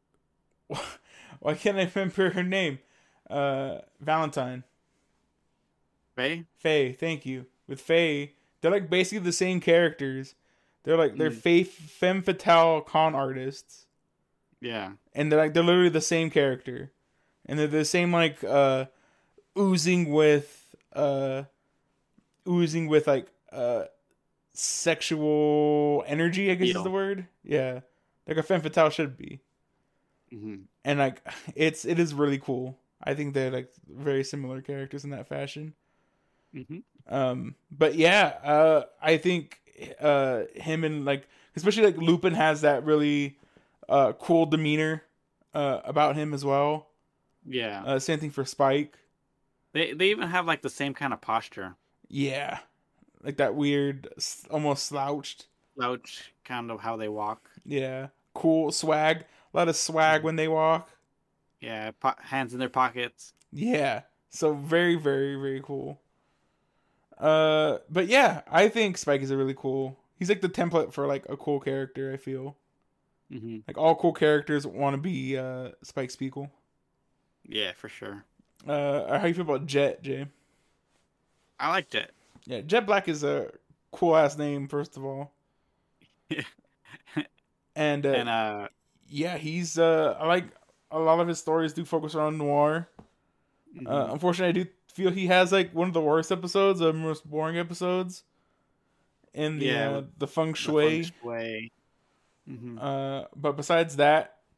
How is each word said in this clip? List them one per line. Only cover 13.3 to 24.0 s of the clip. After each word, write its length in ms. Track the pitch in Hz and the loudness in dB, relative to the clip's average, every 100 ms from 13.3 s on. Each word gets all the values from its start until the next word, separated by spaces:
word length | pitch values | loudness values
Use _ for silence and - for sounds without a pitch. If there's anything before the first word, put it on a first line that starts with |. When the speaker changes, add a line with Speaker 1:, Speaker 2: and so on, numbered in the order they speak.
| 131 131 143 - - _ _ _ _ _ _ _ - | -4 -8 -10 -16 -20 _ _ _ _ _ _ _ -12
Speaker 2:
Yeah. 320 | 123 113 98 101 _ | -8 -6 -8 -12 _
Speaker 1:
And 160 | - 151 | -4 2
they're, 80 | 151 | 4
like, 140 | 156 | 4
they're 80 | 156 | 4
literally 260 | 170 180 180 | 6 6 6
the 100 | 156 | 4
same 300 | - 165 160 | 0 0 0
character. 640 | 156 143 127 - 123 135 _ _ _ _ _ | 2 2 0 -8 -12 -14 _ _ _ _ _
And 140 | - 147 | -8 -2
they're 80 | 151 | 0
the 180 | 151 | 0
same, 280 | 147 175 175 | 0 2 2
like, 300 | 170 165 135 | 2 0 -2
uh, 420 | 98 139 139 131 131 _ _ _ _ _ _ 190 | 0 4 4 2 -4 _ _ _ _ _ _ 0
oozing 520 | 196 185 160 180 160 | 2 2 4 2 2
with, 640 | 147 151 147 143 - - _ _ | 4 6 6 2 -16 -20 _ _
uh, 500 | - 143 135 135 135 139 _ _ _ _ _ _ _ _ _ 185 | -2 -2 0 -4 -6 -10 _ _ _ _ _ _ _ _ _ -2
oozing 380 | 175 165 165 156 | 2 2 0 2
with, 200 | 151 151 | 4 4
like, 220 | 135 - _ _ | 0 -2 _ _
uh, 320 | 131 123 117 80 _ | -6 -2 -2 -4 _